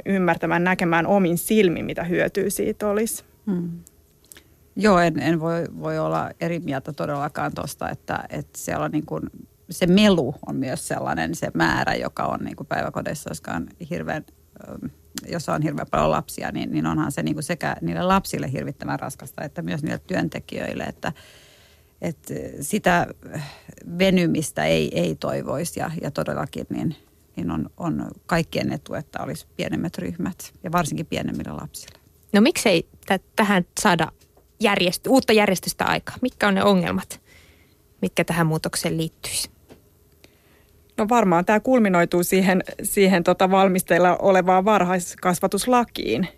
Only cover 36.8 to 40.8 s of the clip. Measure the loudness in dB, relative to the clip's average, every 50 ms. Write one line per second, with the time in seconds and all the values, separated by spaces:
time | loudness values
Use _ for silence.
36.8 | 4 2 -2 -2 -4 -6 -14 -20 _ _ -20 -20 -20 _ _ _ _ _ _ _
37.8 | _ _ _ _ -6 -2 0 0 0 0 2 2 2 2 2 0 -2 -4 -4 -2
38.8 | -2 -2 -2 -2 -2 -4 -6 _ -12 -8 -6 -6 -6 -8 -12 _ _ _ -20 -20
39.8 | _ _ _ _ _ _ _ _ -20 _ _ _ _ _ _ _ _ _ _ _